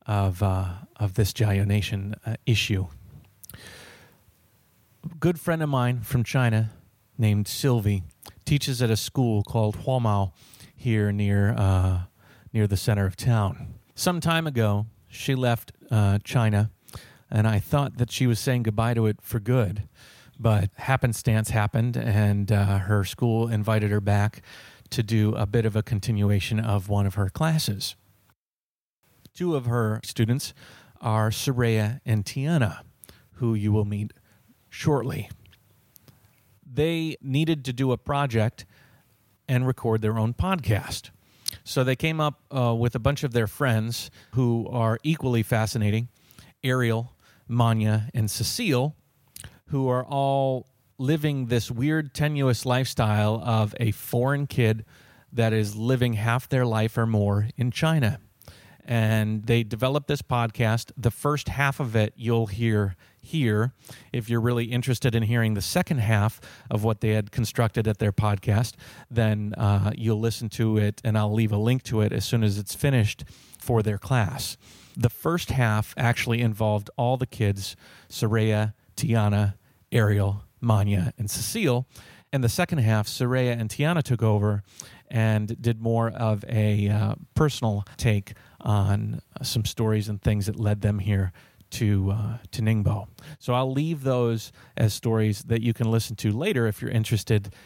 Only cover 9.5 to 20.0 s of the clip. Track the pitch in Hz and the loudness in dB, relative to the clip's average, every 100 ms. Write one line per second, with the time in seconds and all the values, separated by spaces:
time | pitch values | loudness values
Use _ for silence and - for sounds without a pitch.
9.5 | 117 107 107 - 131 113 101 95 - - | 0 0 -2 -2 0 2 2 0 -6 -20
10.5 | - - - 123 110 104 101 101 101 101 | -20 -20 -8 -2 2 2 2 2 4 2
11.5 | - 95 95 92 92 90 _ _ - - | 2 2 4 2 0 -4 _ _ -20 -6
12.5 | 110 101 98 - 104 98 - 127 113 101 | -2 0 0 0 0 0 -2 0 2 0
13.5 | - - - _ - 185 175 165 165 160 | -4 -12 -16 _ -4 -2 0 0 0 0
14.5 | 127 110 101 110 - _ - - 135 123 | 0 2 2 -2 -10 _ -8 -4 0 0
15.5 | 117 - - - 110 101 101 - 135 110 | 0 -4 -20 -2 2 4 2 0 0 2
16.5 | 104 110 - - - - - _ 110 110 | 2 0 -4 -20 -20 -20 -20 _ 2 2
17.5 | 104 - 147 139 - 117 - 127 113 - | 2 0 0 0 -2 -4 0 0 2 0
18.5 | 123 113 107 113 117 110 104 - 117 104 | 0 0 0 0 2 0 -2 -6 -4 0
19.5 | 123 101 104 - - | 2 2 -2 -8 -16